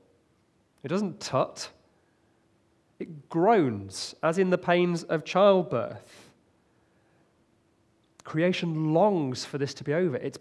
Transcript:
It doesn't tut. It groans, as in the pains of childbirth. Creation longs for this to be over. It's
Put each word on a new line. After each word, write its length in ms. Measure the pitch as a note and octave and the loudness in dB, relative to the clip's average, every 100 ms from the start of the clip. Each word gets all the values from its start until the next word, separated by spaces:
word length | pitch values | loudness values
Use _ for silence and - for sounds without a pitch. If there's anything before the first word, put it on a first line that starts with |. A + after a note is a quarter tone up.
| _ _ _ _ _ _ _ _ | _ _ _ _ _ _ _ _
It 60 | C#3 | -6
doesn't 320 | F#3 G3+ C#3+ | -4 -4 -6
tut. 500 | - C3 - - - - _ _ _ _ _ _ _ _ _ _ _ - | -4 -2 -2 -6 -14 -16 _ _ _ _ _ _ _ _ _ _ _ -14
It 300 | F#3 D3+ - | -14 -14 -6
groans, 840 | E3 F#3+ A3+ C3+ G#2 F#2+ - - - | 2 4 4 2 -2 -8 -10 -12 -4
as 160 | D#3 F3 | -2 2
in 100 | F#3 | 2
the 80 | F3 | 2
pains 460 | F3+ F3 F3+ E3 | 2 2 2 0
of 200 | - D#3+ | -2 -4
childbirth. 1080 | - F3+ G3+ F#3+ D#3 B2 - - - - - _ _ _ _ _ _ _ _ _ _ _ _ _ _ _ _ _ _ _ | 0 4 6 6 2 -4 -6 -10 -18 -20 -20 _ _ _ _ _ _ _ _ _ _ _ _ _ _ _ _ _ _ _
Creation 720 | - D#3 F3+ F3+ E3+ D#3 D#3 E3 | -6 0 0 0 -2 -2 2 4
longs 500 | G#3 F#3 C3+ B2 - | 4 2 -2 -4 -8
for 140 | D3 | -6
this 160 | C3+ - | -6 -6
to 80 | |
be 100 | C#3 | -4
over. 240 | D#3 F3+ B2 | -2 0 -2
It's 220 | C#3 - | -6 -10